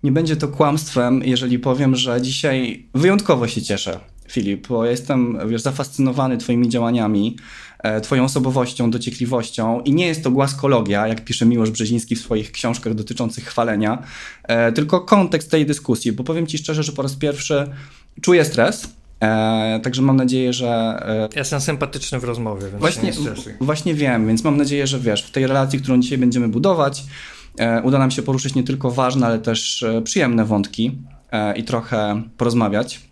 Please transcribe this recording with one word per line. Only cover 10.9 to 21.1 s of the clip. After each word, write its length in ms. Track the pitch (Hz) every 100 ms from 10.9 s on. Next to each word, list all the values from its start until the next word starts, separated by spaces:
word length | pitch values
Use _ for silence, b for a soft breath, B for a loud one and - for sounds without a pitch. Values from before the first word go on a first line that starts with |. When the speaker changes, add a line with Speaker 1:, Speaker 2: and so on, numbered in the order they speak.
| 101 110
Speaker 1:
jak 160 | 110
pisze 220 | - - 117
Miłosz 240 | 120 110
Brzeziński 460 | 113 110 117 113 117
w 40 |
swoich 320 | - 110 107
książkach 420 | - 120 117 -
dotyczących 500 | 110 107 117 117 113
chwalenia, 580 | - - 117 104 107 117 B B B B
e, 300 | - 117 117
tylko 280 | 117 151 185
kontekst 500 | 180 208 175 160 156
tej 160 | 160 151
dyskusji, 460 | 147 - 113 123
bo 120 | 104
powiem 220 | 127 165 160
ci 120 | 156
szczerze, 240 | - 156
że 100 | 147
po 100 | 147
raz 120 | 135
pierwszy 560 | 139 147 139 - 143 143 139 B B B -
czuję 240 | - 175
stres, 440 | 156 120 117 - - - - -
e, 600 | 110 110 110 113 110 110
także 200 | 120 127
mam 140 | 135 135
nadzieję, 360 | 127 127 127
że, 500 | 123 123 117 113 -
e, 100 | -